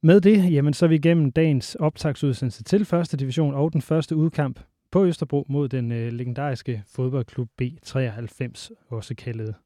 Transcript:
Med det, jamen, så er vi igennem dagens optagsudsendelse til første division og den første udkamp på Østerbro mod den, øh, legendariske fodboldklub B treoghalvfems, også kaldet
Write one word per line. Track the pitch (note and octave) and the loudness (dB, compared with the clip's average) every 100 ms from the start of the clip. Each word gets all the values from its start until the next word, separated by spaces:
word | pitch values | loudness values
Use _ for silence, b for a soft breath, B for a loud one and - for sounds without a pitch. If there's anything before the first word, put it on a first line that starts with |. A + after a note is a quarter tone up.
Med | D#3+ F#3+ | 8 8
det, | F#3 G#3+ F3+ | 8 6 4
jamen, | D3 C#3+ | 4 2
så | D3 E3+ | 2 4
er | |
vi | D#3+ | 4
igennem | D#3 E3+ C#3+ | 4 4 2
dagens | C#3 D#3+ C3+ - - | 2 2 2 -2 -4
optagsudsendelse | D3+ - D#3+ C3+ D3 B2 B2+ - | -4 -2 -6 -2 -2 0 -4 -6
til | - G3 G#3+ | -2 0 2
første | E3+ E3 D3 | -2 -2 -4
division | C3+ B2+ D3+ | -4 0 0
og | C#3 D#3 | 0 0
den | D#3 | 0
første | - D#3 D#3 D#3 | 0 -2 0 0
udkamp | D#3+ - C#3 B2+ - _ _ | 0 0 -4 -6 -16 _ _
på | F#3+ F#3+ | 0 0
Østerbro | E3 C#3+ C#3+ C#3 | 0 -4 -4 -2
mod | C#3+ C#3 | -2 -2
den, | C3 A#2+ | -4 -4
øh, | A#2 A#2 | -4 -6
legendariske | A#2 B2 A#2+ C#3+ B2+ - A#2 G2+ - | -6 -8 -6 -6 -6 -6 -10 -10 -6
fodboldklub | B2+ C3+ A#2+ - A#2+ - | -4 -4 -6 -8 -10 -6
B | B2+ E3 | -8 -8
treoghalvfems, | - C#3 B2+ G#2+ A#2 - B2 - - A3+ _ | -8 -4 -4 -6 -14 -10 -10 -10 -20 -20 _
også | A2+ - A#2 | -12 -10 -10
kaldet | - A2+ A2 G2+ | -8 -8 -8 -10